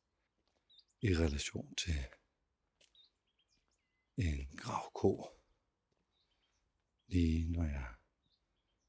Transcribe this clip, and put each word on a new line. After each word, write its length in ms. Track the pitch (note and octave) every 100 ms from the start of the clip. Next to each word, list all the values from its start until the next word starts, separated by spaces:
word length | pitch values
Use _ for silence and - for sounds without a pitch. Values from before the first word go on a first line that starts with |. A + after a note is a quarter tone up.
| _ _ _ _ _ _ _ - _ -
i 120 | G2+
relation 600 | E2 E2 C#2+ - - -
til 300 | - - C#2+ B1+ - _ _ _ _ _ _ _ - _ _ _ _ _ _ _ _ _ _ _ -
en 400 | E2 C#2+ C2+ -
gravko, 720 | A#2+ - - - G2 - - - _ _ _ _ _ _ _ _ _ _ _ _ _ _ _ _ -
lige 460 | F2+ E2 D#2+ E2
når 120 | E2+
jeg 300 | D#2 C#2 A1+ - _ _ _ _ _ _ _ _